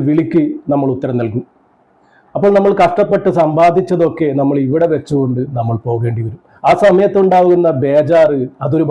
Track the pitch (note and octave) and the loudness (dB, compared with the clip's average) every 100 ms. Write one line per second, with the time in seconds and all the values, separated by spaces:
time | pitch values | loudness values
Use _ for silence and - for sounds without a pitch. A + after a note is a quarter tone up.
0 | C#3 D3+ D#3 E3+ D3+ - - C#3+ C3+ C3 | 0 0 0 0 0 -4 -4 -2 -2 -4
1 | C#3 B2 A2+ A2+ - _ _ _ _ _ | -4 -4 -4 -6 -10 _ _ _ _ _
2 | _ _ _ - G3+ G3+ G3+ G3 E3+ - | _ _ _ -2 2 2 2 2 2 0
3 | G3+ G3 G3 F3 D#3 D#3 E3+ E3+ F#3 F3+ | 0 0 0 0 0 2 2 2 0 0
4 | E3 - D#3 C3+ C#3 C#3+ C3 D#3 E3 D3 | 0 0 -2 0 0 0 -2 0 0 -2
5 | - C#3+ C3 B2 B2+ B2 A2+ A2+ A#2+ A#2 | -2 -2 -2 -4 -6 -6 -4 -4 -4 -4
6 | A#2 A2+ A2+ A2 _ _ C#3 F3+ G3+ F#3 | -4 -4 -8 -12 _ _ -2 2 2 2
7 | G3+ G3 F#3 F3+ F3+ F3+ E3+ C#3+ C#3 C#3+ | 2 2 2 4 4 2 2 0 0 0
8 | C#3+ E3 D3+ C#3+ B2+ - C3+ D#3+ D3+ | 2 4 2 0 -6 -8 -4 -2 0